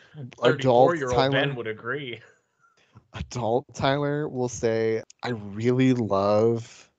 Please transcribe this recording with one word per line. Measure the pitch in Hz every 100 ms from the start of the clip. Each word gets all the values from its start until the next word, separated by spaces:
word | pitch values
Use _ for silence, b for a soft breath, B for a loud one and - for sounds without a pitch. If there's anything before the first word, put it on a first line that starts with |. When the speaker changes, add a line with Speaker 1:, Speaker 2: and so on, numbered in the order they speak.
| B
Speaker 1:
Adult | 151 123 -
Speaker 2:
Thirty-four-year-old | 120 117 131 120 135 170 131 123
Speaker 1:
Tyler | 135
Speaker 2:
Ben | 135 143
would | 127 110
agree. | 107 113 139 131 117 b b b b b b b b _
Speaker 1:
Adult | - - 123 110 123 -
Tyler | - 139 143 143 147 151
will | 127 123
say, | - 117 113 113 110 - _
"I | 120
really | 113 101 101 117 127 131
love | 123 107 98 101 107 113 117 117 - -